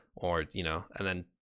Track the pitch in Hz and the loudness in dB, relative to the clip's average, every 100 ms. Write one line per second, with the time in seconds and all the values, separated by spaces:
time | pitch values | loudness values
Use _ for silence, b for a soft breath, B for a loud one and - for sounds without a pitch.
0 | b - 90 85 73 95 82 80 - - | b -2 2 2 0 -2 0 -2 -4 -2
1 | 95 90 - _ | -2 -2 -6 _